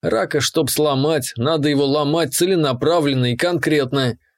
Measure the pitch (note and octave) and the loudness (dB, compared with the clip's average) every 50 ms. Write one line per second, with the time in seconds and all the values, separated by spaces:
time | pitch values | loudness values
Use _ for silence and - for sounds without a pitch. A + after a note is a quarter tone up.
0 | - - G#2+ A2 A2+ - - D3 B2+ - - E3 D#3 B2 - - D3+ D3+ C#3 C3 | -2 0 0 0 -2 0 -2 -2 -2 0 -2 -2 -2 0 0 0 0 0 2 0
1 | C3+ D3+ E3 D3 B2 - - - A2+ C#3+ E3 D#3 C#3 D3+ D3 C#3 C#3+ C#3 C#3 D3+ | 0 0 0 -2 -2 -6 -6 -4 -2 -2 0 0 0 0 0 2 0 2 2 0
2 | D3 C#3+ D3+ E3+ E3 C3 - - E3+ F#3 G3 F3 D3+ C#3 B2+ B2+ C#3 D3 E3+ F3 | 0 0 0 0 -2 -2 0 -2 0 2 2 0 0 0 -2 0 0 2 2 2
3 | D3+ C#3+ C3+ C3 B2 B2 B2 A#2+ F3 F3 F3 D#3+ - D#3 D#3 D3+ C#3 C3 C#3 C#3 | 2 2 0 0 0 0 0 0 0 0 0 0 0 2 2 2 0 0 0 0
4 | C3 B2 - - _ _ _ | 0 0 -2 -4 _ _ _